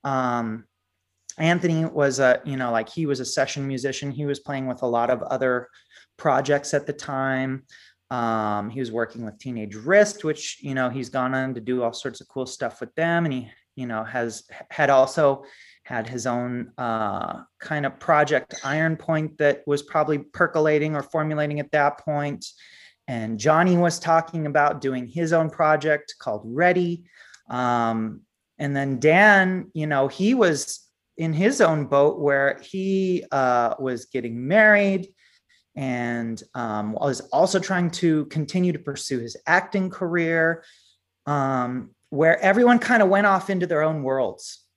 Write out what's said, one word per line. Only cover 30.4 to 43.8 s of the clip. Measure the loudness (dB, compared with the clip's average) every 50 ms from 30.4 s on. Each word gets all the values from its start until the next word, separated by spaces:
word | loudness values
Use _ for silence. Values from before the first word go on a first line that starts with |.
| 4 4 2 0 -4 -8 -10 -14 _ _ _ _ _ _ _
in | -6 -4 -2 0
his | 2 2 2 4 4
own | 4 4 4 0 0
boat | 2 4 4 4 4 2 2
where | 0 0 2 2 2 0 0 -2
he, | -10 -10 -8 -6 -2 0 0 0 0 0 -2 -2 -4 -2
uh, | -2 0 2 4 4 2 2 0 -2 -2
was | -4 -4 -4 -6 -10
getting | _ -8 -6 -6 -6 -8 -8 -4
married | 2 4 6 6 8 6 6 4 2 0 -2 -4 -8 _ _ _ _ _ _ _ _ _ _ _ _ _
and, | -8 -6 -4 -4 -4 -4 -4 -4 -4 -4 -6 -8 -10 -12 _ _
um, | -8 -6 -4 -4 -4 -4 -4 -4
was | -2 -2 -2 -2 -4 -6 -4
also | 2 2 2 2 2 -2
trying | -2 0 -2 -2 -2 -2
to | -2 0 0 2 2 2 -2
continue | -2 -4 -6 -6 -2 0 0 0 0
to | 0 -2
pursue | -6 -10 -10 -8 -6 -6 -6 -6
his | -6 -8 -12 -10 _
acting | 2 2 2 2 0 -4 -4 -4 -4
career, | -4 -6 -6 -2 0 0 0 0 2 2 2 0 0 -4 -10 -20 _ _ _ _ _ _ _ _ _ _ _
um, | -4 -2 0 0 0 0 -2 -2 -2 -4 -8 -8 -10 _ _ _ _
where | -2 2 4 4 4 4
everyone | 4 4 4 6 6 6 6 4
kind | 4 2 4 4 6
of | 6
went | 4 4 4
off | 4 4 2 0 -2
into | -2 -2 0
their | 0 2 2